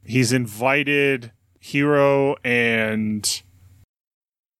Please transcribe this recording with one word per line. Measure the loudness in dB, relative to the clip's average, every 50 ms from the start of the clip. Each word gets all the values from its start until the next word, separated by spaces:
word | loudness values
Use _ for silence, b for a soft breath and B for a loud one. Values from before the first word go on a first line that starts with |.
| _
He's | -2 0 0 2 2 0
invited | -2 -2 -4 -8 -4 -2 0 0 0 0 0 0 2 2 2 0 -2 -6 -14 _ _ _ _ _ _
Hiro | -20 -6 -2 0 0 2 4 4 4 4 4 2 2 0 -2 -4 _
and | -2 0 0 0 0 0 0 -2 -2 -2 -2 -2 -2 -4 -4 -4 -6 -6 -6 -10 _ _ -20 _ -20 -20 _ _ _ _ _ _ _ _ _ _ _ _ _ _ _ _ _